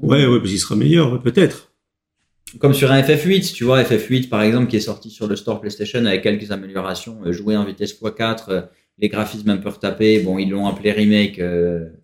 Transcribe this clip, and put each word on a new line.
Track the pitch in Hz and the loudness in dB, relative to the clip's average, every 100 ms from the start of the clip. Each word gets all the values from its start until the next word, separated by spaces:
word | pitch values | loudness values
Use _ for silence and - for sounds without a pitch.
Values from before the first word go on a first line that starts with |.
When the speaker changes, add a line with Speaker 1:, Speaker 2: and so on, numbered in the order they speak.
Speaker 1:
Ouais, | - 139 131 | 2 4 4
ouais, | 120 | 2
parce | 98 | 0
qu'il | 98 | -4
sera | - 107 | -2 0
meilleur, | 135 170 135 | 4 4 4
ouais, | 123 | 0
peut-être. | 123 196 160 - - _ _ _ _ _ _ _ - - | 0 4 2 0 -16 _ _ _ _ _ _ _ -20 0
Speaker 2:
Comme | 139 | 2
sur | 135 131 | 4 4
un | 135 | 4
F | 135 147 | 4 2
F | 175 | 2
huit, | 190 - | 2 0
tu | - 120 | -2 2
vois, | 131 | 2
F | 123 110 | 2 0
F | - | 0
huit, | 127 127 | -2 0
par | 104 | 0
exemple, | 107 120 120 | 2 2 0
qui | 107 | -2
est | |
sorti | 107 101 110 | -4 -8 -14
sur | - 104 | -8 -6
le | 101 | -4
store | - 104 | -6 -6
PlayStation | 104 - 104 123 113 | -8 -8 -6 -2 0
avec | 95 | 0
quelques | 107 104 104 | 0 -2 -4
améliorations, | 98 95 95 95 92 117 110 87 | -10 -8 -8 -6 -8 -12 -8 -6
euh, | |
joué | 90 104 107 | -4 -2 -2
en | 98 | -2
vitesse | 95 101 | -8 -14
fois | - 110 | -10 -10
quatre, | - 113 110 - | -6 -4 -6 -6
euh, | 92 87 _ _ _ | -6 -6 _ _ _
les | 104 | -4
graphismes | 101 104 110 104 | -2 -6 -4 -2
un | 98 | -2
peu | 101 | -4
retapés. | - 98 95 107 107 | -6 -6 0 2 4
Bon, | 92 95 | 2 -2
ils | 98 | -2
l'ont | 98 101 | -2 -4
appelé | 98 104 | -2 -2
remake, | 104 104 104 98 92 | 2 4 4 2 -2
euh... | 87 87 87 85 82 - | -2 0 0 -2 -8 -16